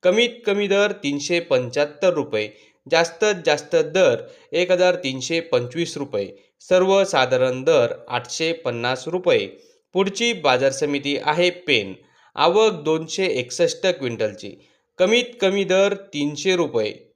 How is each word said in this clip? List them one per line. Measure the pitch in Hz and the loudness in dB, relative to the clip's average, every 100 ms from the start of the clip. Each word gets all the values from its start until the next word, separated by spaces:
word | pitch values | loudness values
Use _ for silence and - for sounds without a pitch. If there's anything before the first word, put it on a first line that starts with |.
कमीत | 180 202 233 233 - | 4 4 2 0 -4
कमी | 202 202 | -2 0
दर | 196 208 | 2 0
तीनशे | 196 143 143 143 175 | 0 -6 -6 -2 -2
पंच्याहत्तर | 170 131 123 131 147 - 190 | 0 0 0 -2 -4 0 0
रुपये, | 165 127 107 107 - _ _ - | 0 -2 -4 -6 -10 _ _ 0
जास्तीत | 160 165 - 214 196 160 | 2 2 0 0 0 0
जास्त | 147 - 170 | 0 0 0
दर | 151 170 170 117 - - _ | 0 4 4 2 -4 -20 _
एक | 160 180 | -2 0
हजार | 180 180 | 4 4
तीनशे | 180 139 131 127 165 | 2 -4 -6 -4 -4
पंचवीस | 165 127 120 160 165 - | 0 -2 -2 -6 -6 -6
रुपये, | 139 - 98 - _ _ | -6 -6 -6 -10 _ _
सर्वसाधारण | - 185 185 196 190 151 127 127 127 127 | 0 2 4 2 2 2 2 2 2 0
दर | 131 151 117 - - | 2 4 4 -2 -6
आठशे | 123 120 - 160 | -8 -6 -4 -4
पन्नास | 165 131 117 120 131 - | -4 -6 -4 -4 -4 -4
रुपये. | 180 180 123 98 - _ _ _ | -2 2 2 0 -12 _ _ _
पुढची | 175 196 196 240 | -2 -2 0 -2
बाजार | 220 147 127 135 | 0 0 2 2
समिती | 135 147 143 139 143 | 0 -4 -4 -4 -4
आहे | 151 151 180 | -2 0 0
पेण. | 175 - 123 98 92 _ _ _ | 0 0 0 0 -12 _ _ _
आवक | - 160 190 220 | 0 2 4 2
दोनशे | 180 147 160 160 - 190 | 0 -2 -2 -4 -4 -2
एकसष्ट | - - - 165 - 190 | -2 -6 -2 -2 0 -2
क्विंटलची. | 170 131 113 110 101 104 - _ _ _ _ | -2 -4 -4 -4 -6 -16 -18 _ _ _ _
कमीत | 185 233 247 - | 2 2 0 -2
कमी | 190 196 | -2 0
दर | 185 185 202 | 0 2 2
तीनशे | 196 - 147 143 147 190 185 | 0 -10 -6 -4 -4 -2 0
रुपये | 156 120 107 - - | 0 0 -2 -6 -20